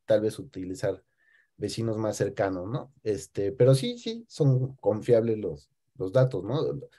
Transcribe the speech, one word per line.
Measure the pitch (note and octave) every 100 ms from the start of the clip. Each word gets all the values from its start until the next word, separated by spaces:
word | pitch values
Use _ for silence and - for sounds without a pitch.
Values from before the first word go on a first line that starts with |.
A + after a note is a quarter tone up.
tal | - G#2+
vez | G#2+ -
utilizar | F#2+ F#2+ F2+ F#2 G2 F#2 _ _ _ _ _ -
vecinos | G#2 - A2+ A2
más | G#2+ G#2
cercanos, | G2 - G2 F#2 F#2
¿no? | C3 - _
Este, | A2 G2 - - G2+
pero | F#2+ B2+
sí, | C3+ A#3+ A#3+
sí, | A3+ A3+ -
son | - C#3+ B2+ C3 -
confiables | G2+ G#2+ G2+ A2+ A#2 G#2+
los, | F#2+ D2+ _ _ _ -
los | F#2+
datos, | B2+ B2+ F#2
¿no? | G2+ C#3+ - G2+ -